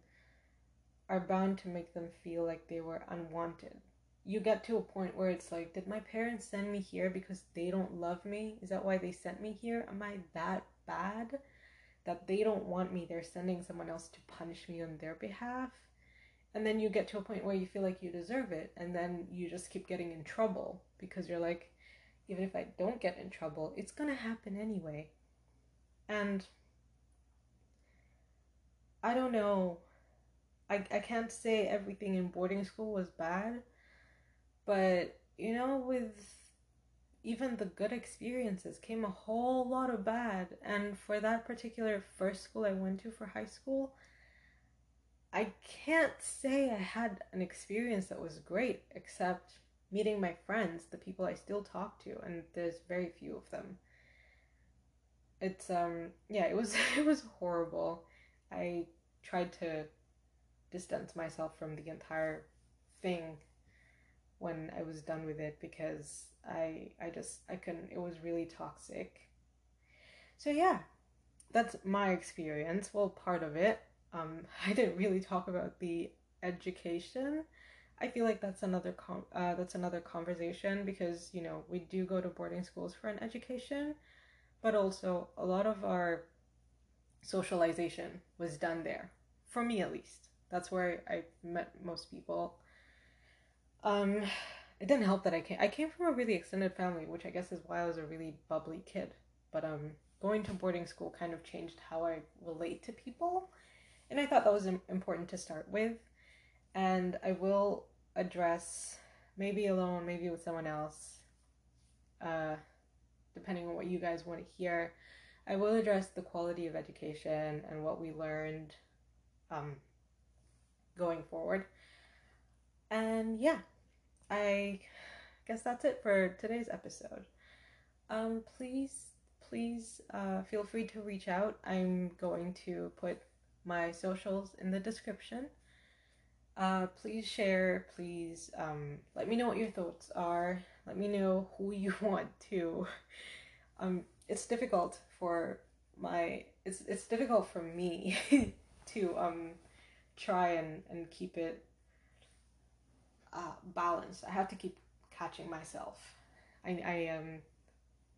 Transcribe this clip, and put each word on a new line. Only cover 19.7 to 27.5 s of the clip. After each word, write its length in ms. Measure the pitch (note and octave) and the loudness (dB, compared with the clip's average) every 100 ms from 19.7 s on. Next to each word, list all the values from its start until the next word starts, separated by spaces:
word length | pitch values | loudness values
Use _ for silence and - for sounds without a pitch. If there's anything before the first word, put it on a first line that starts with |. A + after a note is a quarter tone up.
keep 160 | F#3+ - | -8 -6
getting 240 | F3 E3+ | -4 -4
in 120 | E3 | -6
trouble 600 | D3+ - A3 F#3 - F#3 - - | -6 2 2 2 -4 -8 -14 -16
because 280 | F#3 F#3+ E3 | -10 -8 -4
you're 120 | F3 | 0
like, 340 | E3+ E3+ - _ - - - _ - | 0 -2 -6 _ -20 -20 -20 _ -8
"Even 160 | F#3 | -2
if 120 | F#3+ F3+ | 0 -2
I 120 | - - | -4 -2
don't 240 | F#3 A#3+ | 0 2
get 160 | F3+ - | -2 -2
in 120 | F#3 | -8
trouble, 420 | - D#3+ D3+ D#3 F#3+ | -6 -6 -4 -4 -4
it's 140 | F#3+ | -8
gonna 240 | - D4 C4 | -4 -2 0
happen 400 | A3+ A3+ G#3+ G3 | -2 -6 -6 -4
anyway." 540 | A3 G3 D#3+ D3 D#3 - _ _ _ _ _ _ _ _ - | -2 -2 -4 -6 -10 -16 _ _ _ _ _ _ _ _ -4
And 400 | G#3 G3+ G3 - - _ _ _ _ _ _ _ _ _ | 0 0 0 -4 -16 _ _ _ _ _ _ _ _ _